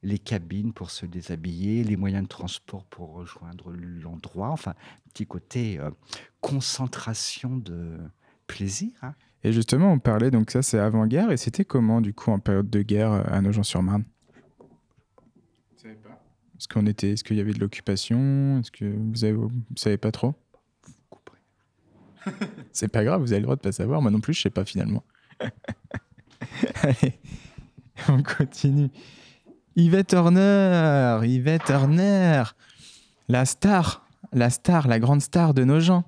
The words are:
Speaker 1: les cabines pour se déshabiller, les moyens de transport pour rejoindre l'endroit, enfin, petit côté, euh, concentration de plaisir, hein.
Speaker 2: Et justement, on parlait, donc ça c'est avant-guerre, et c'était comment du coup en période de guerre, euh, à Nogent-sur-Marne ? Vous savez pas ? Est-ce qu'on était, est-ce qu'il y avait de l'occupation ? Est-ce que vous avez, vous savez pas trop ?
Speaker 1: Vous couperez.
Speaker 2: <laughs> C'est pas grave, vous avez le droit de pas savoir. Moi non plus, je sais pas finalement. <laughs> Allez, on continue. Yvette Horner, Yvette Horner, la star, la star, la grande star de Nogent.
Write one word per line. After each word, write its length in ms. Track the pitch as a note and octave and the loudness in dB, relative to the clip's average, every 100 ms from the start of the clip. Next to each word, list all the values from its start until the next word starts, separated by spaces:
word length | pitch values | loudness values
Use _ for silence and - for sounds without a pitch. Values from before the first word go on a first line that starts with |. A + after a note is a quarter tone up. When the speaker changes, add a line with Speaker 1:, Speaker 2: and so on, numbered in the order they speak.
Speaker 1:
les 180 | F#2+ G2+ | -4 -6
cabines 540 | - G#2 E2 F#2+ G#2+ | -4 -8 -6 -6 -6
pour 180 | A2 F2 | -8 -14
se 140 | - F2+ | -14 -12
déshabiller, 800 | F2 E2 E2+ E2+ E2+ G2 A2+ A2+ | -14 -10 -10 -10 -6 -4 -2 -2
les 100 | G2+ | -2
moyens 280 | G2 G2 | -2 -4
de 40 | F#2+ | -6
transport 560 | - F2+ - - G2 | -8 -12 -12 -16 -20
pour 300 | F#2+ - E2+ | -20 -20 -18
rejoindre 580 | E2 F2 - E2+ F2 - | -18 -20 -18 -20 -18 -16
l'endroit, 760 | F2 F2 E2+ D#2+ E2 - - G#2 | -16 -14 -14 -14 -16 -14 -10 -8
enfin, 240 | D#3 - - - - _ | -6 -8 -12 -18 -20 _
petit 140 | - G#2+ | -12 -10
côté, 500 | F2+ _ B2 A#2 F2 | -10 _ -6 -4 -4
euh, 140 | D2 C#2+ _ - - _ | -8 -12 _ -18 -18 _
concentration 1120 | - C#3 B2+ - B2+ - - A2+ - - B2+ B2+ | -6 -4 -4 -6 -8 -8 -10 -8 -8 -8 -8 -8
de 440 | G2+ E2+ E2+ E2 D#2+ _ _ _ _ | -8 -12 -12 -12 -16 _ _ _ _
plaisir, 420 | - G2 F#2+ G#3+ - | -8 -6 -6 -8 -10
hein. 100 | C3 C#3+ _ _ | -16 -16 _ _
Speaker 2:
Et 100 | A2 | 0
justement, 400 | A2+ A2+ - F#3+ | 0 2 4 4
on 60 | D#3 | 4
parlait, 320 | - G#2+ B2 | 2 2 2
donc 180 | B2 A2 | 2 2
ça 140 | B2+ | 0
c'est 160 | C3+ A2+ | 0 0
avant-guerre, 520 | G#2 A2 A2 C3+ A3+ | 2 2 2 2 0
et 60 | C3+ | 0
c'était 260 | - - | -2 -4
comment 380 | G3 C3 A2 A#2 | -2 2 2 2
du 140 | G#2+ G#2 | 0 -2
coup 160 | - | -2
en 80 | G2+ | -2
période 280 | - G2 G2+ | 0 0 0
de 140 | G#2+ | -2
guerre, 300 | G#2 G#2 A2 | 0 0 2
euh, 120 | G#2 - | 0 0
à 120 | G2 | 0
Nogent-sur-Marne ? 640 | G2 G#2 G2+ - F#2 G2+ G#2+ _ _ _ _ _ | 0 0 0 0 0 0 -4 _ _ _ _ _
Vous 1160 | - _ _ _ _ _ _ _ _ _ _ _ | -20 _ _ _ _ _ _ _ _ _ _ _
savez 160 | A2+ | -20
pas ? 260 | G#2+ G2+ - _ _ _ - | -20 -20 -20 _ _ _ -18
Est-ce 100 | - | -8
qu'on 200 | A2+ G#2 | -2 -2
était, 240 | G#2 G2 | 0 -4
est-ce 120 | G#2 | -4
qu'il 140 | - G#2+ | -4 -4
y 40 | |
avait 120 | G2+ | -2
de 60 | G2 | -2
l'occupation ? 1000 | G2+ - - G2 - A#2 C3+ C#3 C#3 C3+ | -4 -6 -6 -6 -2 0 0 0 0 -2
Est-ce 120 | A#2+ | -4
que 140 | - G#2 | -8 -6
vous 380 | G#2 A2 A2+ | -4 -6 -2
avez, 100 | A2 | 0
vous 180 | G#2+ A2 B2 A2+ - | 0 -2 -6 -10 -4
savez 220 | - G2+ | -2 0
pas 140 | A2 | -2
trop ? 220 | A2+ A#2+ D3+ _ _ _ _ - | -2 -4 -4 _ _ _ _ -20
Speaker 1:
Vous 60 | - _ | -20 _
couperez. 260 | - - _ _ _ _ _ _ _ _ _ - | -20 -20 _ _ _ _ _ _ _ _ _ -14
Speaker 2:
<laughs> 460 | - G3+ - - | -10 -12 -12 -14
C'est 160 | - A2 | -6 -4
pas 160 | A2+ | 0
grave, 180 | G#2+ F3+ | 0 0
vous 120 | B2+ | 0
avez 80 | G#2 | 0
le 40 | A#2 | 0
droit 100 | C#3 | -2
de 60 | |
pas 100 | G2 | -4
savoir. 300 | - G#2+ D3+ | -4 -2 0
Moi 80 | B2+ | 2
non 100 | G#2+ | 0
plus, 140 | G#2+ | 0
je 80 | - | -2
sais 80 | G2 | -2
pas 160 | - G2 | -2 -4
finalement. 380 | G2 G#2 A2 - _ _ _ | -4 -2 -4 -6 _ _ _
<laughs> 1400 | A#3 - - - _ - _ _ _ _ - - - - | -12 -10 -14 -14 _ -16 _ _ _ _ -16 -4 -4 0
Allez, 380 | D3+ B2 - - - - - - - - - - - | 0 2 0 -2 -16 -20 -20 -20 -20 -20 -20 -6 2
on 140 | C3 | 2
continue. 680 | C#3+ - C3+ - C#3+ C#3+ C#3+ - - - - _ _ - _ - | 2 -2 -2 0 2 2 0 -2 -20 -20 -20 _ _ -20 _ 2
Yvette 380 | E3+ F#3 F#3+ | 4 4 4
Horner, 1040 | F#3 E3+ F3+ G3 G3+ F#3+ F3+ D#3+ C#3+ B2+ A2+ | 4 6 6 6 6 4 4 4 4 4 2
Yvette 460 | A2+ B2+ C3 D#3+ - | 2 2 2 0 2
Horner, 720 | C#3 C3+ D#3+ G3 G3 F3+ D3 A#2 - _ _ - - _ _ - | 2 4 4 4 4 4 4 0 -6 _ _ -20 -20 _ _ 0
la 160 | B2 C3+ | 2 2
star, 600 | - G3 G3 E3 - _ _ - | 2 4 4 2 -4 _ _ -4
la 160 | C3 A#2+ | 2 2
star, 380 | B2 - E3+ C3+ | 2 2 2 4
la 120 | A2+ | 2
grande 220 | A#2+ C#3+ | 4 2
star 320 | - F3+ E3+ | 2 2 4
de 100 | C3+ | 6
Nogent. 400 | B2+ D3 E3 F3+ | 6 4 6 4